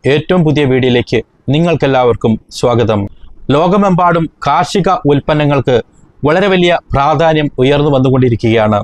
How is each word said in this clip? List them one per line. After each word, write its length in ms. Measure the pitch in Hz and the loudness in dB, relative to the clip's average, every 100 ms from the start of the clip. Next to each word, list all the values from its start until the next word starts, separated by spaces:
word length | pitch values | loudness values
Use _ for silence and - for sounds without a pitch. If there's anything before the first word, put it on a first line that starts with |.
| 127 | 0
ഏറ്റവും 280 | 151 - 185 156 | -2 0 0 0
പുതിയ 160 | 147 143 | 0 0
വീഡിയോയിലേക്ക് 480 | 127 127 120 120 117 - _ - | 2 2 0 0 -4 -4 _ -4
നിങ്ങൾക്കെല്ലാവർക്കും 800 | 147 170 156 143 131 123 110 117 110 _ - | 0 0 0 0 2 0 0 -2 -2 _ -4
സ്വാഗതം. 440 | 127 117 110 104 101 - - - - | -2 0 0 -2 -4 -12 -20 -18 -2
ലോകമെമ്പാടും 720 | 143 175 202 196 180 175 170 160 _ - | 0 2 2 0 2 0 0 -4 _ -2
കാർഷിക 420 | 151 175 208 185 180 143 | -2 -2 -2 -2 0 0
ഉൽപ്പന്നങ്ങൾക്ക് 680 | 143 - 151 147 143 - 120 - _ - _ 139 | 0 0 -2 0 0 0 -2 -2 _ -20 _ -2
വളരെ 220 | 170 196 | 0 0
വലിയ 200 | 190 175 170 _ | 2 0 0 _
പ്രാധാന്യം 560 | 139 143 147 165 156 147 - | -2 0 2 0 0 -2 -2
ഉയർന്നു 280 | 131 143 147 | 0 2 0
വന്നുകൊണ്ടിരിക്കുകയാണ്. 840 | 139 131 131 127 117 113 113 107 104 | 0 2 2 0 0 0 0 0 -2